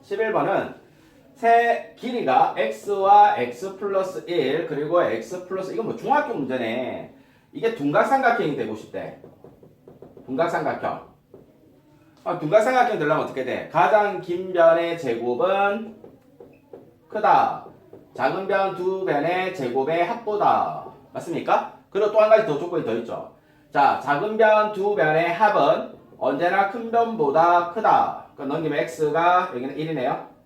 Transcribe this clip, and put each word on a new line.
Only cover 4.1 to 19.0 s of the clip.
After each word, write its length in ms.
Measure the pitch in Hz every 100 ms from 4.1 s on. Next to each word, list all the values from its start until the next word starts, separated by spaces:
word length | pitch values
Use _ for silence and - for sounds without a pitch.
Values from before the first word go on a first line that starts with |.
| 156 -
일, 400 | 170 131 156 170
그리고 340 | 143 151 175
X 460 | 156 117 - 180 -
플러스, 260 | 190 185
이건 120 | 175 220
뭐 100 | -
중학교 380 | 196 285 294
문제네. 800 | 202 123 127 113 123 127 - - - _ _ _
이게 220 | - 226 -
둔각삼각형이 800 | 143 180 220 269 247 226 160 135
되고 200 | 107 107
싶대. 440 | - 92 80 - - - - _ - _ - - - - -
둔각삼각형. 800 | 135 170 170 143 120 - - - _ _ - _ _ _ _ _ _ _ _
아, 160 | - 175
둔각삼각형 600 | 151 208 220 254 240 196
되려면 240 | 151 156
어떻게 220 | - 135 127
돼? 240 | 101 -
가장 480 | 156 185 214 202 185
긴 300 | 170 175 190
변의 440 | 175 165 165 170 160
제곱은 960 | 143 117 120 120 180 196 202 208 220 - - - _ _ - _ _ - - _ _
크다. 580 | 214 208 - - - - - _ - _
작은 340 | - 135 190 196
변 280 | 196 190 175
두 300 | 185 190